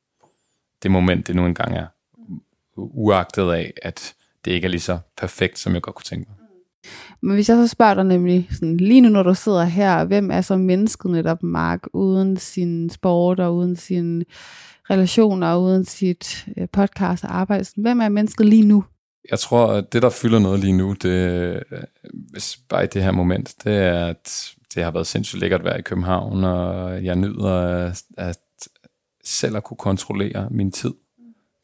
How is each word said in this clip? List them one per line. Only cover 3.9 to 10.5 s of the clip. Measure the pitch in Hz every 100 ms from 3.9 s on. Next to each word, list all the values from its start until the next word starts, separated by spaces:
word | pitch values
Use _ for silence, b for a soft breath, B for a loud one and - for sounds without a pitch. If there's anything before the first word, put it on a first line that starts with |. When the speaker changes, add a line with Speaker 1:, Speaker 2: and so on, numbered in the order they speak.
| - - - _ _
Speaker 1:
det | -
ikke | 90
er | 90
lige | 90
så | - 87 - -
perfekt, | 92 - 92 -
som | 98
jeg | 87
godt | - -
kunne |
tænke | - 90 -
mig. | 101 220 _ _ _ B B B B
Speaker 2:
Men | 190
hvis | 202 208
jeg | 233
så | 233
spørger | - 220
dig | 196
nemlig, | 190 180 180 180 180
sådan, | - 160 170
lige | 190 254
nu, | 240
når | 202
du | 180
sidder | 185 - 190
her, | 170 175 196 170
hvem | 170 202 196
er | 180
så | 185